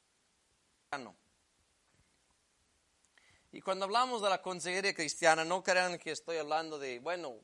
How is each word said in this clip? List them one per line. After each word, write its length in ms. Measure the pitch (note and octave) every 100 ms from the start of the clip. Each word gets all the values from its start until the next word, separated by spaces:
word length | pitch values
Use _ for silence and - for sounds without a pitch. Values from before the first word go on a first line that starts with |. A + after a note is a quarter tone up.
| _ _ _ _ _ _ _ _ -
Cristiano. 260 | C#3+ A2 - _ _ _ _ _ _ _ _ _ _ _ _ _ _ _ _ _ _ _ _ _ _ _
Y 80 | -
cuando 240 | G3 F#3+ G3
hablamos 360 | A3+ B3+ A#3
de 80 | G3
la 120 | F3+
consejería 520 | F#3 F3+ F3 F#3 G3
cristiana, 500 | F#3 D3+ - E3 D#3+
no 200 | D#3+ F#3
crean 340 | F#3 F3+ F3+ E3+
que 140 | E3
estoy 260 | D3 - E3
hablando 400 | D3+ D#3 D#3+ D3+
de, 220 | C3+ A#2+
"Bueno, 400 | D3 F3 D3+ G#2+